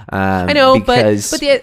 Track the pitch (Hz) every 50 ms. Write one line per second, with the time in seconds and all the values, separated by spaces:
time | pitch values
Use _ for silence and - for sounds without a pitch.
0 | - - - 98 95 95 95 92 90 90 - 294 269 262 262 113 104 - 247 247
1 | 160 107 - - - - - 320 - 285 277 240